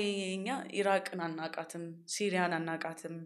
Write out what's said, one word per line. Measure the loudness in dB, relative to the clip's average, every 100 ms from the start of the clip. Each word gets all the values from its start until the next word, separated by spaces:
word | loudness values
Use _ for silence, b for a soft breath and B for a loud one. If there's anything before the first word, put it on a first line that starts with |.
| 4 2 0
እኛ | 0 0 -2 -2
ኢራቅን | 2 4 4 2 -2
አናቃትም፣ | -2 -2 -4 -4 -6 -8 -8 -10 -6
ሲሪያን | 0 2 4 4
አናቃትም፣ | 2 0 -2 -4 -6 -8 -8